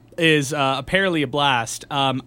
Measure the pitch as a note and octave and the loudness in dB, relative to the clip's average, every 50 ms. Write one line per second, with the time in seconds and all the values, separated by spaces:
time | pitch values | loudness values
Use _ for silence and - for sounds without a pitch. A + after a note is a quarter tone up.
0 | - - - - E3+ E3 D#3 D3+ C3+ B2 D3+ D3 C#3 C3+ C3+ C3 C3+ - F3 F#3+ | -16 -14 -4 0 2 4 4 2 2 -2 -2 -2 0 0 0 -2 -2 -2 0 0
1 | G3 F#3+ F3 D#3+ C#3+ B2+ A#2 C#3+ C#3+ C#3+ C3 A#2+ A#2 - - - - - - C#3 | 0 0 0 0 -2 -2 0 0 2 2 2 0 0 -4 -8 -12 -10 -6 -2 0
2 | C3+ C3+ B2+ C3 - | 0 0 0 -2 -2